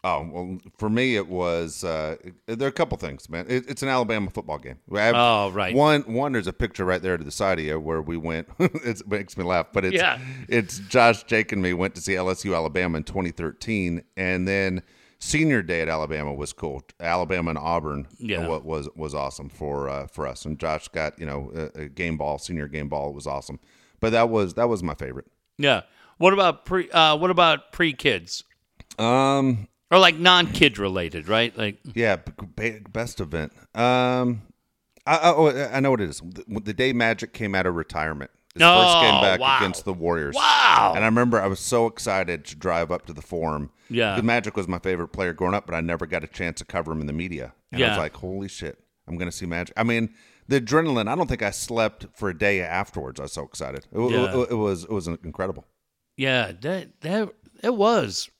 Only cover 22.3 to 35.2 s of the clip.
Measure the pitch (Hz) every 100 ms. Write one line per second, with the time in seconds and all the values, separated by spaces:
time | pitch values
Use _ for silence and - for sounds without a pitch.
22.3 | 71 - 85 73 76 71 73 73 71 73
23.3 | 69 - 71 _ _ _ _ 113 113 117
24.3 | 113 95 82 120 110 87 71 67 65 -
25.3 | _ _ - 143 113 - _ - _ 175
26.3 | 196 185 151 - 185 160 170 160 151 180
27.3 | 180 170 151 - - 170 131 143 98 85
28.3 | - - _ _ _ - - 113 127 135
29.3 | 139 135 120 101 _ _ 180 185 160 175
30.3 | 180 175 - 151 101 98 92 87 82 78
31.3 | 110 117 113 107 101 - 110 113 92 -
32.3 | - 95 - 113 107 101 110 120 - 87
33.3 | 80 78 _ _ 107 120 127 127 127 123
34.3 | 117 - _ _ _ _ _ - 160